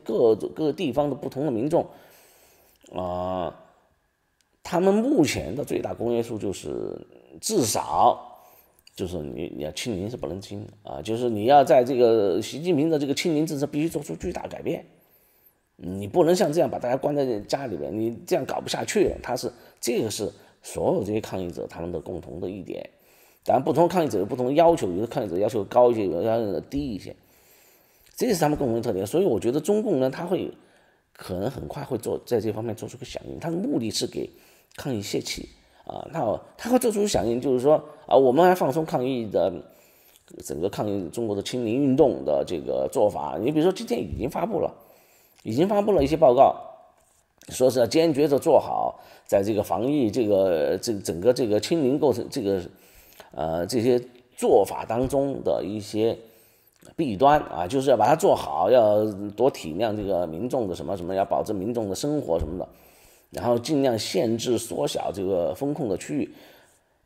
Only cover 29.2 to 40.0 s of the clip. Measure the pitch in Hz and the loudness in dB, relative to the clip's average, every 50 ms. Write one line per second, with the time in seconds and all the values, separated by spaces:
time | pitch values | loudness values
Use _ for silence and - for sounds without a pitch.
29.2 | 202 170 117 92 - 117 131 151 - - 208 214 220 220 165 131 131 131 139 165 | 2 2 2 2 0 0 0 0 0 2 0 2 2 0 2 2 2 0 0 -4
30.2 | 165 180 190 139 92 - - - _ _ _ _ _ _ _ _ _ _ _ - | -4 -2 -2 -2 -2 -6 -10 -14 _ _ _ _ _ _ _ _ _ _ _ -18
31.2 | - - 92 90 101 127 139 - - - - 151 139 - 135 104 - 113 85 - | -10 -8 -6 -4 -4 -4 -6 -8 -10 -10 -10 -12 -8 -6 -6 -6 -4 -6 -6 -6
32.2 | - - 120 110 104 110 104 110 117 117 101 - - 110 - 123 131 - - - | -4 -2 -2 -2 0 -2 -4 -4 -6 -8 -8 -8 -10 -14 -14 -14 -16 -12 -12 -12
33.2 | - - 67 - - 170 - 175 208 277 294 139 113 107 - - 131 98 - - | -12 -12 -12 -10 -8 -6 -4 -4 -4 -2 -2 -2 -4 -4 -4 -4 -6 -4 -6 -8
34.2 | 60 - - - _ _ _ _ _ _ _ - - 147 123 101 101 - - 135 | -8 -8 -10 -20 _ _ _ _ _ _ _ -12 -8 -6 -6 -6 -6 -4 -6 -6
35.2 | - - - - - - - _ _ _ _ _ _ - - 50 - - 151 165 | -6 -6 -10 -10 -12 -16 -18 _ _ _ _ _ _ -14 -12 -12 -12 -10 -6 -4
36.2 | 131 107 90 - - - - - - 233 254 247 254 233 208 202 208 208 - 104 | -2 -2 -2 -4 -6 -14 -18 -12 -2 2 2 2 2 2 0 0 0 0 0 0
37.2 | 92 117 117 127 - 143 127 123 123 147 156 151 - - - - - - - 131 | 0 0 -2 0 0 0 0 4 6 4 4 4 2 -4 -14 -20 0 4 6 6
38.2 | 135 123 120 156 180 180 185 185 180 143 131 160 160 156 165 127 123 135 135 120 | 6 6 6 6 6 6 6 4 2 0 0 -2 -2 -2 -2 -2 -2 -2 -2 -4
39.2 | 113 98 92 95 85 95 90 76 - - - _ _ _ _ _ | -4 -2 2 2 2 2 0 -4 -10 -16 -20 _ _ _ _ _